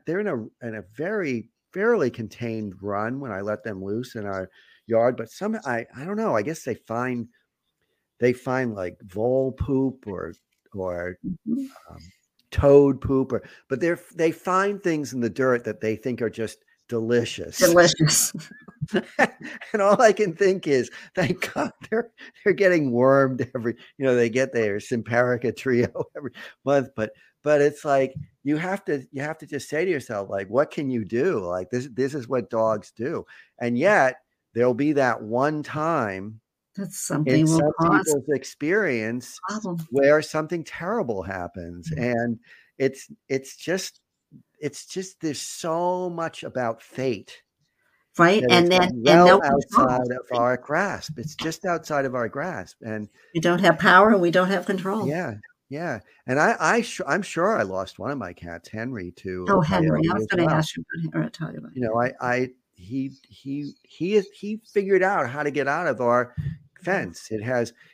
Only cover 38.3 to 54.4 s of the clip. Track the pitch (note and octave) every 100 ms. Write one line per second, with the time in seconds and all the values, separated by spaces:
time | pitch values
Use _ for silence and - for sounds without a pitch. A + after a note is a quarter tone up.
38.3 | C#3 - - D3 G3+ F#3+ A#2+ A2 B2 A#2+
39.3 | - F#3+ G#3+ G#3 E3+ D#3+ C3 C#3 D3+ D3
40.3 | D#3 D#3 F3 D3 - E3+ A#3 C#3+ G2+ F2+
41.3 | F#2+ F2 G2 E2+ E2+ E3 D3+ A#2+ A#2 A#2+
42.3 | A2 _ - _ - C3+ C3+ - - -
43.3 | C3+ C3+ - - F#3 - - _ _ _
44.3 | - _ _ D3 - - F3+ F#3 - D#3+
45.3 | C3+ - - E3+ E3 F3+ F3+ F3+ E3+ E3
46.3 | - C#3+ B2+ A#2+ A2+ - - C3 G#2 -
47.3 | - _ _ _ _ _ _ _ - E3+
48.3 | G#3 B2 F3+ F3 F3+ F3+ B2 A#2 E3+ F3+
49.3 | G3 D3+ C#3+ C3+ - C3+ B2+ B2 B2+ -
50.3 | B2 A#2+ B2+ - D3+ G3 A2+ - D3+ D3+
51.3 | - D#3+ D#3+ F#3 E3+ - D3 C3+ B2 A2+
52.3 | C3+ E3+ C#3 F2+ - A#2 A2 G#2 _ _
53.3 | E3+ F3 F3+ F#3+ D#3+ G3 F3+ G#3+ G#3 E3+
54.3 | E3+